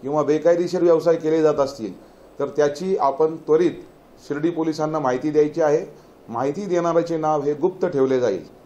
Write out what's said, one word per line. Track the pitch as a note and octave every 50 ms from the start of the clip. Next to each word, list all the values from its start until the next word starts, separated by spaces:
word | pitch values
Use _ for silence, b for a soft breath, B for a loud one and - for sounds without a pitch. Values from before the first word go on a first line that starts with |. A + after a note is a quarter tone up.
किंवा | - C3 C#3+ D3+ D3
बेकायदेशीर | C3 D3+ D#3 D3+ E3+ F3 E3+ F3+ F3 F3 F3+ E3+
व्यवसाय | F3 E3 D#3+ D3 E3+ E3
केले | D#3+ D#3 D#3 D#3+ E3
जात | D#3 D3+ D3
असतील | C#3+ C#3 C3+ - - A2 G2+ F2+ - B B B B B B - -
तर | C#3
त्याची | C3+ - D3 D3 D3 C#3+ - F3+ F#3+ F#3+
आपण | - C#3 C#3 C3+ - D#3+ D#3+ D#3+
त्वरित | D#3 - - D3+ D#3 F3+ D#3+ - - - - - - - - - - -
शिर्डी | - C#3+ D3 D3+ F3
पोलिसांना | E3 D#3 D#3+ D#3+ D#3 D#3 D3+ D#3 D#3 D#3
माहिती | C#3+ B2+ B2+ B2+ C3 D#3
द्यायची | D3 D3+ D3+ D3+ D3+ E3
आहे. | D#3+ D3+ D3 E3 F#3+ - B B B B B B - -
माहिती | A2+ A#2 C3 C#3+ D3+ F3+ G#3
देणाऱ्याचे | F#3+ F3+ F3 E3+ E3+ E3 E3 D#3+ D#3+ E3
नाव | D#3+ D#3 D3+ D#3 D3+
हे | C#3 D3 D3
गुप्त | C#3+ C#3+ - - - -
ठेवले | F3+ C3 C#3 C3+ B2+ C3 B2+
जाईल. | B2 A2+ G2 F2 D2+ - - - -